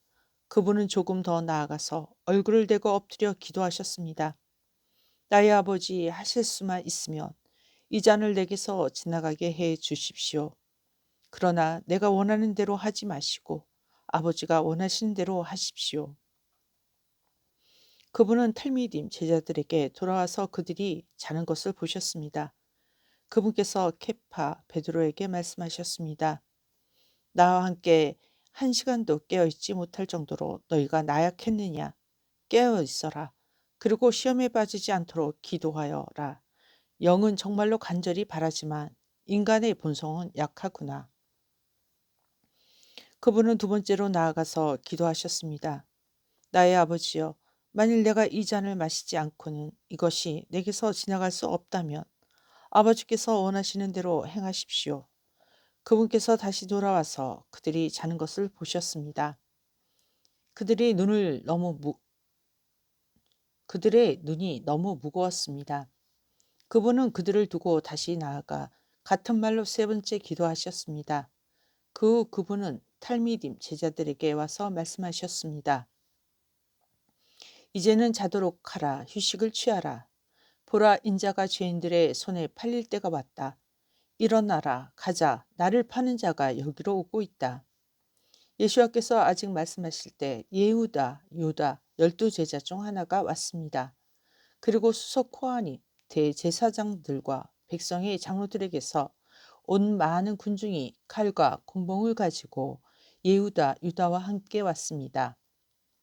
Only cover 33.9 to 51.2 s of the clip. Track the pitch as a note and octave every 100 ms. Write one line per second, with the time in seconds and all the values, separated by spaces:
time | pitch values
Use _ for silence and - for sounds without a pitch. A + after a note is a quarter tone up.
33.9 | A3 B3 A#3 B3+ B3+ B3 A#3 G#3 G3+ G3+
34.9 | F#3+ E3+ E3+ D3 - - F3 D#3+ D#3 D3
35.9 | D3+ - - D3 C#3 _ _ _ _ _
36.9 | _ F3 F3+ G#3+ G3 G3 G#3 G#3 A3 -
37.9 | F3+ F3+ F3 G#3 D#3+ D#3+ D#3 D3+ D3+ D3
38.9 | - _ _ - G3+ G#3 A3 A3+ G3 D#3
39.9 | C#3+ D#3 E3 E3+ - D3+ - F#3+ - C#3+
40.9 | C#3 B2 _ _ _ _ _ _ _ _
41.9 | _ _ _ _ _ _ _ _ _ _
42.9 | - - _ - G#3+ A3+ A3+ G3+ G#3 G3
43.9 | G3 G3+ F3+ E3 D#3 D#3+ E3 D#3 C3+ -
44.9 | D#3+ E3+ E3 E3+ - D#3+ D3 D#3+ C#3+ -
45.9 | _ _ _ _ _ _ F#3 F3+ F3+ D#3+
46.9 | E3+ - D#3+ D#3 D#3 _ _ _ G#3 A3
47.9 | A#3 G#3+ G#3+ G#3+ G#3+ G3+ G#3 G3 F#3+ D#3+
48.9 | - - E3 D3+ - D#3 D3+ D3+ - _
49.9 | F3 E3+ - F3 D#3 - F3 F#3+ G3+ A3
50.9 | F#3 - F#3+